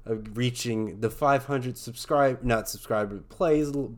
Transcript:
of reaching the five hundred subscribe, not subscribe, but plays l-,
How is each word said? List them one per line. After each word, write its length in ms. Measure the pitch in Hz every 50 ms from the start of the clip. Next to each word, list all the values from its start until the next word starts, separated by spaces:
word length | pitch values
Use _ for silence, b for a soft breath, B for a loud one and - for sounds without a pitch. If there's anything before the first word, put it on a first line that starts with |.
| -
of 320 | 110 113 110 107 107 104
reaching 640 | 120 123 123 120 - - 120 113 110 110 104 85 104
the 100 | 113 110
five 360 | - - 151 139 139 131 127
hundred 320 | 139 139 135 123 127 -
subscribe, 640 | - - 120 117 - - - 156 143 143 131 127 120 127
not 260 | 120 113 110 104 -
subscribe, 400 | - - - - 113 107 104 101
but 200 | 101 92 - -
plays 440 | - - 185 160 151 151 151 143 143
l-, 180 | 143 131 117 117